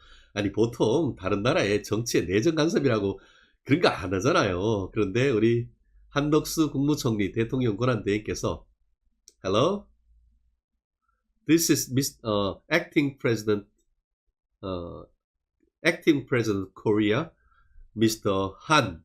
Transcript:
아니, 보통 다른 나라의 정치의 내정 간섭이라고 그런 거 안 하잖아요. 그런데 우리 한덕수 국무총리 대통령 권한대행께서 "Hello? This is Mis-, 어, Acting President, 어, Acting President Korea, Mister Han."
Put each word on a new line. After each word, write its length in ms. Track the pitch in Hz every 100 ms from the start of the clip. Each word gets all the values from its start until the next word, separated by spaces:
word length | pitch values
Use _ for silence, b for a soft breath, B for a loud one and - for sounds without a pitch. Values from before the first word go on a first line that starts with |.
| b b b
아니, 160 | 104 101
보통 640 | 104 117 - 117 143 147 -
다른 260 | 92 101
나라의 400 | 113 175 104 104
정치의 420 | - 104 120 147 85
내정 280 | 98 160 160
간섭이라고 640 | 160 190 139 110 98 - B B B B
그런 160 | - 156
거 80 | 165
안 240 | - 95
하잖아요. 760 | 95 117 180 110 90 107 104 90
그런데 380 | 113 98 107 139
우리 380 | 107 113 120 120 _ _ _ _
한덕수 600 | 143 147 160 156 165 147
국무총리 600 | 135 143 147 127 107 95
대통령 440 | 113 113 131 123 98
권한대행께서 920 | 123 110 98 107 107 87 110 82 _ _ _ _ _ _ - _
"Hello? 420 | 95 104 160 202 - _ _ _ _ _ _ _ _ _ _ _ _ _ _ _ -
This 240 | 165 165
is 180 | 139 -
Mis-, 260 | 127 139 - 113
어, 360 | 104 101 - -
Acting 460 | 165 175 160 139 -
President, 480 | 131 110 107 104 - _ _ _ _ _ _ _ _ -
어, 420 | 95 90 85 80 85 _ _ _ _ _ _ _ 160
Acting 400 | 170 175 147 -
President 460 | 123 107 98 92
Korea, 520 | - 113 107 104 117 165 _ _ _ _ - - 107
Mister 540 | 110 - 104 95 95 - -
Han." 320 | 151 110 80